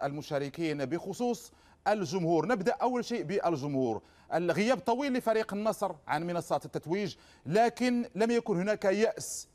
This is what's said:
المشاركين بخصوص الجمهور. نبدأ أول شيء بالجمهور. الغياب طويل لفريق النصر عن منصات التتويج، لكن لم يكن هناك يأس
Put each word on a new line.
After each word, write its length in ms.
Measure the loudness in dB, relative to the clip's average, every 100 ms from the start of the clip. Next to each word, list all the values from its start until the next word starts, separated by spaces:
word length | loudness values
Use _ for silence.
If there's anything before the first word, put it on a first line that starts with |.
المشاركين 800 | -4 -6 -4 -4 -4 -2 -2 0
بخصوص 680 | -2 -4 -6 -4 -2 -2 -8 -20 -20 -4 0
الجمهور. 580 | 0 0 0 2 2 4
نبدأ 260 | 0 0
أول 320 | 0 0 0
شيء 180 | -2 -4
بالجمهور. 800 | -2 0 0 0 -2 0 0 0 -6 -20 -4
الغياب 440 | -2 0 2 2 2
طويل 340 | 2 0 0
لفريق 420 | 0 2 0 0
النصر 380 | -2 -2 0 -4 -4 -4
عن 180 | -2 0
منصات 380 | -4 -2 -2
التتويج، 520 | -2 -8 -4 -2 -2 -6 -20 -16 0
لكن 600 | 4 4 4 2 2 -2
لم 160 | 0 2
يكن 260 | 2 2 0
هناك 280 | 0 2
يأس 640 | 2 4 2 0 -8 -10 -12